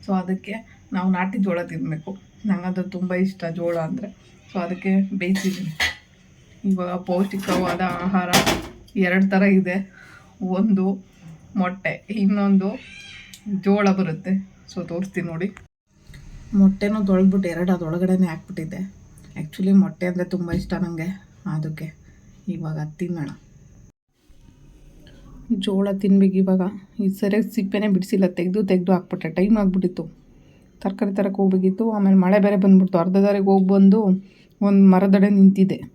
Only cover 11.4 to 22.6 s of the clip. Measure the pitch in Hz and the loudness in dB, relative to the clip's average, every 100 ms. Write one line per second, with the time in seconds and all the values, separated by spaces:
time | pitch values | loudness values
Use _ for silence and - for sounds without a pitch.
11.4 | - 214 180 190 160 - _ 214 196 202 | -12 -6 -4 -4 -8 -10 _ -2 0 0
12.4 | 202 196 190 247 - - - - - - | 2 2 0 -6 -16 -20 -20 -20 -20 -18
13.4 | - 190 196 202 202 190 180 156 185 196 | -8 -4 0 2 2 0 -2 -4 -4 -4
14.4 | 190 _ - - 165 170 190 - 165 165 | -6 _ -16 -12 -10 -8 -8 -8 -8 -8
15.4 | 190 - - _ _ _ _ - - - | -8 -10 -20 _ _ _ _ -20 -20 -20
16.4 | - 202 196 190 202 214 196 185 190 190 | -4 4 4 4 -2 -2 0 4 4 2
17.4 | 185 165 180 180 165 170 180 185 185 160 | -2 -4 -2 -2 -2 -2 0 0 0 -4
18.4 | - 190 160 185 190 - - - - - | -12 -12 -10 -10 -12 -14 -20 -20 -20 -14
19.4 | 156 - 190 196 180 - 180 180 180 185 | -14 -4 2 4 2 -2 -6 -4 -4 -6
20.4 | 175 180 - 170 175 165 170 196 - - | -4 -6 -4 -6 -6 -6 -8 -10 -16 -16
21.4 | 185 156 156 156 156 - - - - - | -8 -6 -6 -10 -14 -16 -20 -20 -20 -18
22.4 | - 160 | -12 -10